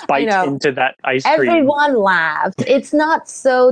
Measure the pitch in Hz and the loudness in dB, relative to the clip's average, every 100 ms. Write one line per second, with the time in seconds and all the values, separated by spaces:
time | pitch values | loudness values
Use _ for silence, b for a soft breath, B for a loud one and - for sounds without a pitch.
0 | - 139 220 196 147 139 - 131 131 - | -2 -2 0 0 -2 -2 -2 -2 -4 -4
1 | - 131 - 311 135 339 269 294 294 240 | -4 -2 0 2 2 2 2 2 0 2
2 | 196 175 160 151 190 180 - 277 - 302 | 0 0 -2 -2 -6 -4 0 0 0 0
3 | 311 269 - - 269 254 254 | 0 -2 -4 -4 0 4 2